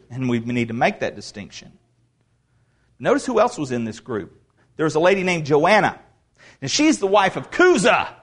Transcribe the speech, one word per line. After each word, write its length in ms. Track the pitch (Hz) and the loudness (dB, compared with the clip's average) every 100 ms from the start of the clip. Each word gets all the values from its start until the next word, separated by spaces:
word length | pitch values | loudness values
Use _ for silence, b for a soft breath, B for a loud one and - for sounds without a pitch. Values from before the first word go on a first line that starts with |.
| - | -14
And 200 | 123 127 | -6 -4
we 80 | 120 | -2
need 300 | 117 120 117 | -2 -4 -4
to 60 | |
make 260 | 117 165 208 | -2 -2 -2
that 160 | 127 107 | -10 -10
distinction. 560 | - 104 95 - - _ _ _ _ _ _ _ _ _ _ _ _ - | -18 -18 -18 -20 -20 _ _ _ _ _ _ _ _ _ _ _ _ -6
Notice 280 | 139 269 269 | 0 0 0
who 140 | 220 | 0
else 180 | - - | 0 -2
was 120 | 139 | -6
in 140 | 123 | -4
this 160 | 113 107 | -6 -10
group. 340 | - 110 85 _ _ _ _ - | -8 -8 -8 _ _ _ _ -4
There 80 | |
was 100 | 156 | -2
a 60 | 156 | 2
lady 220 | 175 196 | 2 2
named 220 | 185 175 | 0 -2
Joanna. 560 | 143 147 170 214 143 - _ _ _ _ b b | 0 2 4 4 2 -2 _ _ _ _ b b
And 80 | 135 | -6
she's 280 | - 311 - | 0 2 2
the 80 | 196 | 2
wife 300 | 202 190 - | 2 2 -2
of 140 | 131 | -6
Cuza. 580 | - 370 302 214 131 - - | 2 4 4 4 2 0 -10